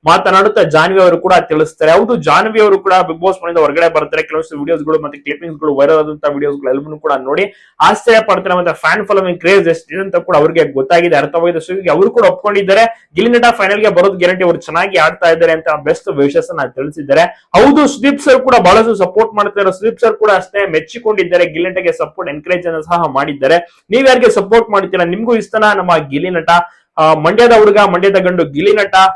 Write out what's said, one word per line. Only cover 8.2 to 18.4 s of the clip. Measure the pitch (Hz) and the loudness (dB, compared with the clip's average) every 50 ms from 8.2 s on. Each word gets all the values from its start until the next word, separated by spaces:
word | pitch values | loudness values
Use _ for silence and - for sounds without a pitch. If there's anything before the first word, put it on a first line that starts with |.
| 220 214 | 2 0
ಪಡ್ತಾರೆ. | 185 - 185 190 180 180 | -2 -2 0 -2 -2 -2
ಮತ್ತೆ | 175 170 156 - - | -2 -2 -4 -2 -2
ಫ್ಯಾನ್ | 160 175 185 - | -2 -2 -2 -2
ಫಾಲೋವಿಂಗ್ | - 208 196 190 180 170 175 | 0 0 0 0 -2 -6 -2
ಕ್ರೇಜ್ | - 170 196 196 175 | 0 2 2 4 2
ಎಷ್ಟಿದೆ | 165 165 165 - _ 151 190 | 0 -2 -2 -6 _ -10 -10
ಅಂತ | 196 196 175 | -4 -2 -2
ಕೂಡ | 175 170 - 175 147 | -2 0 0 0 2
ಅವ್ರಿಗೆ | 147 165 170 165 156 143 135 | 2 2 2 0 -2 0 -2
ಗೊತ್ತಾಗಿದೆ, | 135 135 135 - 165 175 175 160 | -4 0 2 2 2 2 2 0
ಅರ್ಥವಾಗಿದೆ. | 143 139 143 - 170 170 175 170 160 | 0 0 -2 -4 -2 -2 0 -2 -4
So | 160 - | -6 -6
ಹೀಗಾಗಿ | 185 196 185 175 | -10 -6 -2 -2
ಅವರು | 147 170 202 233 233 | 2 2 2 2 2
ಕೂಡ | 240 214 | 2 2
ಒಪ್ಕೊಂಡಿದ್ದಾರೆ | 185 185 - - 208 202 202 196 175 196 214 226 226 - _ _ _ 147 | 2 0 0 -4 -2 -2 -2 0 2 2 2 2 0 -2 _ _ _ _
ಗಿಲ್ಲಿ | 165 214 233 240 | -2 0 2 2
ನಟ | 240 240 240 233 - | 2 2 2 0 0
ಫೈನಲ್ | 196 190 202 208 | -2 -2 0 0
ಗೆ | 214 208 | 0 2
ಬರೋದು | 175 175 196 196 190 180 | 2 2 2 2 0 0
ಗ್ಯಾರಂಟಿ, | 175 175 190 185 185 | 0 -2 0 0 0
ಅವ್ರು | 175 165 - - | -2 -2 -2 -6
ಚೆನ್ನಾಗಿ | - 156 170 185 202 185 | -6 -4 -4 -4 0 0
ಆಡ್ತಾ | 170 151 160 160 - 180 170 | 0 0 0 0 0 0 0
ಇದ್ದಾರೆ | 165 165 165 165 | 2 2 2 2
ಅಂತ | 160 160 160 165 151 147 139 147 | 2 -2 -2 -4 -6 -4 -4 -4
ಬೆಸ್ಟ್ | - - _ 202 175 139 | -4 -4 _ -8 -2 -2
ವಿಶಸ್ | 139 143 143 165 165 165 | -2 0 0 -2 -4 -4
ಅನ್ನ | 175 151 135 123 _ | -8 -8 -8 -8 _
ತಿಳಿಸಿದ್ದಾರೆ. | 131 139 151 147 160 143 135 139 156 170 170 - _ _ _ - | -10 -10 -10 -10 -12 -4 0 2 2 2 0 -4 _ _ _ 2
ಹೌದು, | 180 233 285 285 302 294 | 4 4 4 4 4 2
ಸುದೀಪ್ | - - 202 226 277 - - | 0 -2 -2 -2 -2 -2 0
ಸರ್ | - 294 254 - | 2 2 2 2